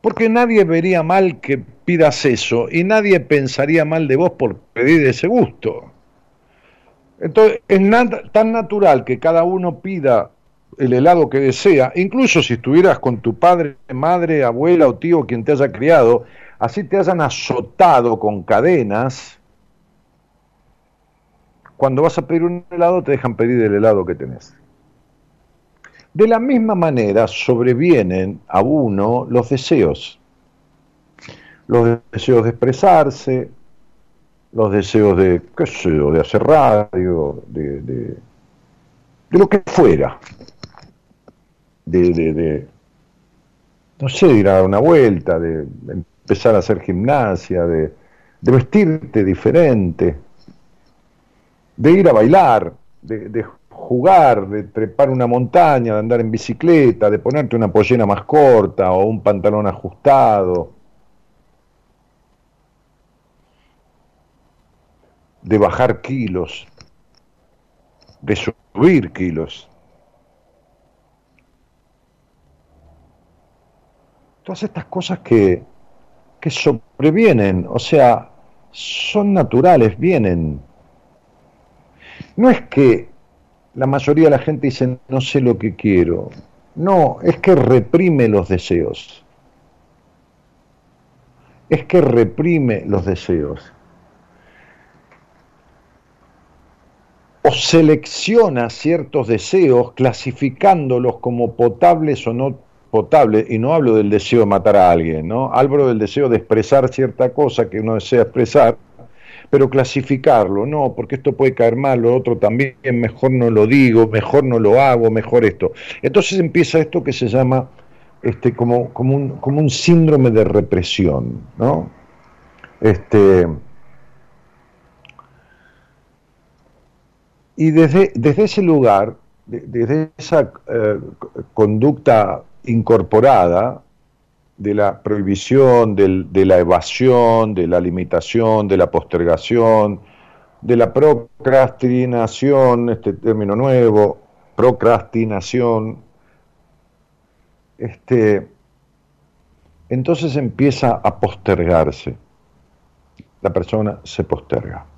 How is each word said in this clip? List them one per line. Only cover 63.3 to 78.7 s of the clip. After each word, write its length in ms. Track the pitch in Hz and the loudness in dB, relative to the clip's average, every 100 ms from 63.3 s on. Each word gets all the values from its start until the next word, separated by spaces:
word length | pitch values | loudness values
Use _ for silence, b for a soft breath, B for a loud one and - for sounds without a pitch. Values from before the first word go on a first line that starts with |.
| _ _ _ _ _ _ _ _ _ _ _ _ _ _ _ _ _ _ _ _ _ | _ _ _ _ _ _ _ _ _ _ _ _ _ _ _ _ _ _ _ _ _
de 160 | - 107 | -4 0
bajar 420 | 98 - 127 - | 2 0 -2 -2
kilos, 680 | - 135 110 90 82 - - _ _ _ _ _ _ _ _ _ _ _ _ _ _ _ | -8 -8 -6 -6 -8 -12 -20 _ _ _ _ _ _ _ _ _ _ _ _ _ _ _
de 160 | 139 104 | -6 -6
subir 720 | - - _ 98 143 170 90 | -6 -12 _ 0 2 2 -2
kilos. 580 | - 92 80 80 - _ _ _ _ _ _ _ _ _ _ _ _ _ _ _ _ _ _ _ _ _ _ _ _ _ _ _ _ _ _ _ _ _ 76 _ _ _ _ _ _ _ _ _ _ _ _ _ _ | -6 -6 -6 -10 -12 _ _ _ _ _ _ _ _ _ _ _ _ _ _ _ _ _ _ _ _ _ _ _ _ _ _ _ _ _ _ _ _ _ _ _ _ _ _ _ _ _ _ _ _ _ _ _ _
Todas 180 | - 185 | -16 -12
estas 220 | 214 - - | -10 -12 -12
cosas 320 | - 175 185 | -12 -8 -10
que, 420 | - 117 98 78 - _ _ _ _ _ _ _ | 0 2 2 0 -8 _ _ _ _ _ _ _
que 100 | - | -10
sobrevienen, 1160 | - - 120 _ _ 151 165 226 135 98 92 85 | -4 -4 -4 _ _ -2 2 2 2 0 -2 -4
o 100 | - | -8
sea, 520 | - 156 123 117 - _ _ _ _ | -2 2 4 2 -4 _ _ _ _